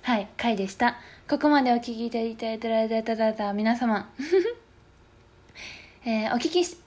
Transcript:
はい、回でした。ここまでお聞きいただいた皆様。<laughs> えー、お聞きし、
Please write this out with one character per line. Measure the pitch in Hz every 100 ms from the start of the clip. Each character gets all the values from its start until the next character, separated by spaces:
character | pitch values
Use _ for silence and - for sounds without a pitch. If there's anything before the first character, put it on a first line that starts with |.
は | - 220
い、 | 196 -
回 | 233 202
で | 190
し |
た。 | - 240 - - - -
こ | 294
こ | 294
ま | 294
で | 254
お | 240
聞 |
き | 240 226 233
い |
た | 233
だ | 226 226 226 220 226 226 220 226 226 220 220
い |
た | 220 202
皆 | 208 220 240
様。 | 240 208 -
<laughs> | - 302 370 427 480 _ - - - - - - - - - - - - -
え | 233 220 220
ー、 |
お | 240
聞 | 320
き | 359
し、 | 339 -